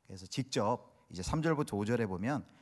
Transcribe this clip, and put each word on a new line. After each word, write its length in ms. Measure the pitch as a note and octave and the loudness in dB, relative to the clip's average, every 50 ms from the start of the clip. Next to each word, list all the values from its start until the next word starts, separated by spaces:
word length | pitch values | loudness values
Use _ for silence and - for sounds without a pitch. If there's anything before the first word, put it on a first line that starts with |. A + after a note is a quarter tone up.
| _ | _
그래서 200 | - F#2+ F2+ F#2+ | -16 -14 -14 -12
직접 800 | F2+ - C#3 B2+ - - C3 G#2 G#2+ B2 - - - - - _ - | -8 -4 -4 -4 0 2 2 4 4 2 0 -2 -10 -20 -20 _ -12
이제 120 | - F2+ | -8 -6
삼 200 | F2+ - - D#3+ | -4 -2 0 2
절부터 340 | D3+ E3 D#3+ C#3+ C#3+ - A2 | 2 2 2 2 0 0 0
오 80 | G2+ G#2 | -2 0
절에 220 | G#2 A#2+ A#2 A#2 | 2 2 2 2
보면 400 | G2 F#2+ F2 G2+ B2+ D3 B2+ - - - - | 0 -2 -2 -2 0 0 -2 -2 -6 -14 -20